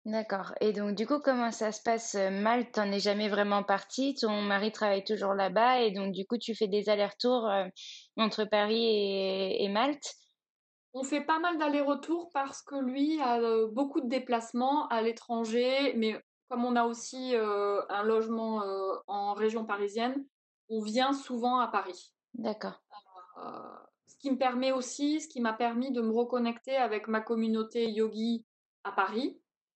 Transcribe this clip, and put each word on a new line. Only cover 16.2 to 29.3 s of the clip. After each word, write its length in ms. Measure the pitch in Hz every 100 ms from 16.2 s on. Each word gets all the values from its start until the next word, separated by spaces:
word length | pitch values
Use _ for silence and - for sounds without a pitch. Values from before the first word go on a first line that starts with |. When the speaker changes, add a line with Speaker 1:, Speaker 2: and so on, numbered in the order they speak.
| - _ -
Speaker 2:
comme 160 | 247
on 100 | 247
a 100 | 240
aussi, 520 | 233 226 - 262 254 240
euh, 440 | 208 202 202 202 -
un 120 | 202
logement, 600 | 220 220 220 226 220 220
euh, 320 | 196 196 190 170 -
en 280 | 202 202
région 300 | 208 220 226
parisienne, 600 | 220 202 202 214 240 277 277 _ _ _ -
on 120 | 220
vient 320 | 214 233 269
souvent 480 | 277 - 240 247 254
à 80 | 226
Paris. 440 | 208 185 180 - _ _
Speaker 1:
D'accord. 480 | 240 220 208 196 175 _ - _ 185 - -
Speaker 2:
Euh, 140 | 87 - - - - _ _
ce 100 | -
qui 140 | 277
me 80 | 247
permet 340 | 254 247 262
aussi, 480 | 262 - - 294 311
ce 80 | -
qui 120 | 247
m'a 120 | 226
permis 400 | 220 240 233 269
de 80 | 240
me 100 | 220
reconnecter 640 | 226 240 247 233 233 - 269
avec 300 | 233 214 220
ma 120 | 220
communauté 680 | 220 226 226 220 220 233 226
yogi 560 | 214 220 208 226 233 - _ _ _
à 80 | 202
Paris. 460 | 202 190 214 294